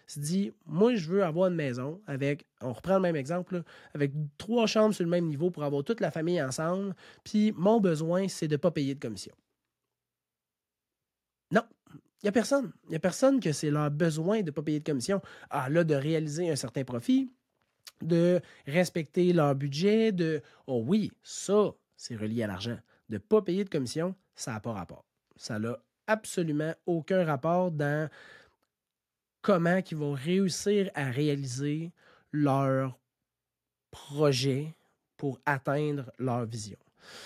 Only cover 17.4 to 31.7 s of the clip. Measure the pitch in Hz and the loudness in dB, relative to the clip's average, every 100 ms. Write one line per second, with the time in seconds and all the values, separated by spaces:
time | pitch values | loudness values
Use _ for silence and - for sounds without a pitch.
17.4 | _ _ _ _ - - 160 170 175 180 | _ _ _ _ -20 -8 0 2 4 2
18.4 | - - - 170 175 170 143 185 180 170 | -2 -16 -2 0 0 -2 -4 2 4 4
19.4 | 143 135 143 143 196 220 220 180 160 151 | 4 2 -2 0 2 4 2 2 0 -2
20.4 | - - - 123 117 214 147 - - - | -6 -14 -4 -2 2 0 0 -8 -16 -8
21.4 | - 208 190 - _ - - 113 107 117 | 0 2 2 -2 _ -18 -12 -6 -4 -2
22.4 | 104 92 120 101 - _ - 104 - 214 | -2 -4 -6 -8 -12 _ -10 -10 2 2
23.4 | 190 185 208 156 123 156 180 185 _ - | 2 -2 -2 -4 -4 -4 -4 -6 _ -14
24.4 | - 110 117 104 85 71 _ _ _ _ | -10 -8 -6 -8 -10 -16 _ _ _ _
25.4 | - 107 113 120 _ _ - 214 - - | -8 -6 -6 -6 _ _ -2 -2 -2 -4
26.4 | 165 147 156 - - 170 143 185 160 139 | -2 -2 -4 -4 -4 -2 0 0 2 0
27.4 | 160 175 180 151 143 151 156 - - - | 0 0 0 0 -2 -2 -4 -10 -20 -20
28.4 | _ _ _ _ _ _ _ _ _ _ | _ _ _ _ _ _ _ _ _ _
29.4 | - 180 170 185 - 156 147 139 151 190 | 2 4 4 2 -2 -4 -4 -4 0 0
30.4 | 190 - 202 208 190 147 131 123 151 143 | 0 0 0 0 0 -4 -4 0 0 0
31.4 | 135 123 147 | -4 -4 -4